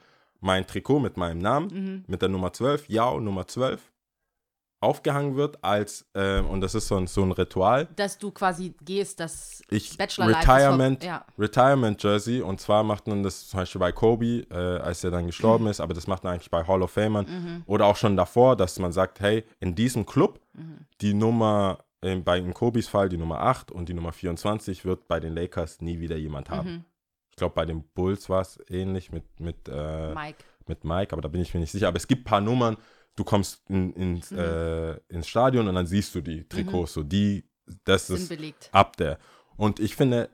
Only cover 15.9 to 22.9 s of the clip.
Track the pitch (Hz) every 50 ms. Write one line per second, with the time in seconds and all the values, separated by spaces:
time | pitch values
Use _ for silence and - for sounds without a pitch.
15.9 | 87 85 - - 95 87 - 92 87 85 - - - 85 80 87 95 95 92 87
16.9 | - 101 107 110 107 104 101 - 175 180 170 170 170 175 165 - 101 104 104 101
17.9 | 104 - - 110 98 92 90 - - 120 123 131 127 101 98 87 - - 92 87
18.9 | 80 92 95 92 - - 98 104 110 113 110 _ _ - 92 92 85 87 113 127
19.9 | - 117 98 - - 135 180 220 - - _ _ _ - 160 165 151 - 151 _
20.9 | _ - 107 104 101 101 110 113 120 117 113 107 104 104 101 95 90 - _ _
21.9 | _ _ - 92 95 92 82 90 87 90 90 90 90 - 120 120 117 117 101 -